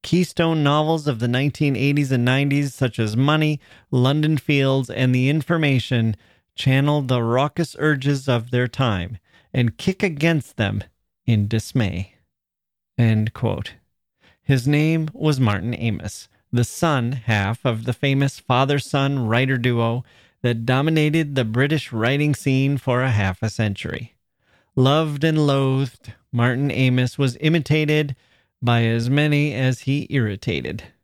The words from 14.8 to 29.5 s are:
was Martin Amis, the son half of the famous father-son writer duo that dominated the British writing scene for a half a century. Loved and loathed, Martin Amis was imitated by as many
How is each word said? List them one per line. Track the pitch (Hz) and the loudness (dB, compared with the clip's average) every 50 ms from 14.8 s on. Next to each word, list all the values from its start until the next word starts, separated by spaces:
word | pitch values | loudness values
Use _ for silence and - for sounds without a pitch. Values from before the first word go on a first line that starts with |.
| 151 160 165 160 160 151 | 2 2 0 0 -2 -6
was | - - 156 156 147 131 | -6 -2 0 0 2 2
Martin | 131 107 101 95 82 120 120 | 2 2 0 0 -4 -6 -6
Amis, | - - 117 104 - - 101 - - - _ _ _ _ _ | -2 -2 -4 -4 -4 -8 -12 -12 -14 -20 _ _ _ _ _
the | - 120 120 | 0 0 0
son | - - - - 165 151 131 120 117 | 0 -2 -2 0 0 0 0 -2 -2
half | 127 123 - - 113 104 98 98 113 - - | -4 -6 -2 0 0 0 0 -2 -4 -2 -2
of | 131 113 110 113 | -2 -2 -2 -4
the | 123 | -6
famous | 120 - - 139 135 139 139 139 - - | -4 -2 -2 0 2 2 0 0 -2 -8
father-son | _ - 127 123 139 135 143 143 - - - 139 139 139 139 135 120 | _ 0 2 2 2 2 0 -2 -2 -2 -2 0 0 0 0 -2 0
writer | 110 113 120 131 131 135 123 | 0 2 0 2 0 0 0
duo | 117 127 120 117 117 113 117 123 - _ _ _ _ _ _ _ | 0 0 0 2 0 0 -2 -4 -6 _ _ _ _ _ _ _
that | - 120 120 113 113 | -2 -2 -2 0 0
dominated | 120 127 135 143 160 160 156 151 151 147 165 156 147 143 | 0 0 2 2 2 2 2 2 2 2 0 -2 0 -2
the | 131 120 | -2 -2
British | 107 110 120 139 143 160 147 - - | 0 0 0 0 2 0 -2 -4 -4
writing | 123 110 110 120 139 143 151 147 143 | -4 -2 0 0 0 0 0 0 0
scene | - - 139 131 131 135 139 143 127 | 0 0 0 2 2 2 0 0 -2
for | - 131 120 123 | -2 0 0 0
a | 131 131 | 2 2
half | 113 107 101 95 92 _ | 0 0 0 0 -2 _
a | - 110 | -6 -4
century. | - - 110 104 98 - - - - - 117 - _ _ _ _ _ _ _ _ _ _ _ _ _ | -2 -2 -2 -2 -2 -4 -8 -10 -10 -10 -12 -14 _ _ _ _ _ _ _ _ _ _ _ _ _
Loved | 131 127 135 143 156 160 151 147 143 147 | 2 4 4 4 2 2 0 -2 -2 0
and | 160 156 156 151 | 0 2 2 2
loathed, | 143 139 139 135 131 131 135 135 123 - _ _ - - _ _ _ | 2 2 2 2 0 0 0 -2 -4 -8 _ _ -20 -20 _ _ _
Martin | - 120 117 123 123 127 143 143 | -2 0 2 2 2 0 -2 -2
Amis | - 101 131 127 123 127 127 120 - - | 0 2 2 2 2 2 0 0 0 -2
was | 139 131 120 - | -2 -2 -2 0
imitated | - 156 165 170 139 - 151 156 151 147 151 151 151 143 135 _ _ _ _ _ _ _ _ _ | 0 0 0 0 0 0 0 0 2 2 0 0 0 -2 -6 _ _ _ _ _ _ _ _ _
by | - 120 117 117 | 0 0 2 2
as | 117 113 113 117 117 123 | 2 2 0 0 0 0
many | 139 147 151 151 147 143 147 151 | 2 2 2 2 2 0 0 -2